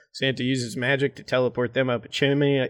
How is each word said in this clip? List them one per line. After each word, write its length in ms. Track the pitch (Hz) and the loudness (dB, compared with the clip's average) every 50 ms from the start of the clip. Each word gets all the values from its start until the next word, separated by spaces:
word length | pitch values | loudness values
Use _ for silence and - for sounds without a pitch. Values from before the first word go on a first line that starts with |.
| _ _ | _ _
Santa 300 | - - 131 135 123 - | -8 -4 -2 -2 -2 -2
uses 320 | 120 127 131 131 120 113 98 | -2 -2 -2 -2 -4 -6 -6
magic 400 | 127 123 131 139 131 143 135 - | -4 0 0 0 2 0 -2 -2
to 60 | - | -6
teleport 520 | - - 131 127 127 123 - 123 123 117 - | -6 -2 0 2 2 2 0 0 -2 0 0
them 160 | 139 131 127 | 0 0 2
up 160 | 120 110 107 | 0 -2 -4
a 20 | - | -6
chimney, 580 | - - 143 139 139 143 143 143 139 135 127 | -4 0 2 2 4 4 4 4 2 2 0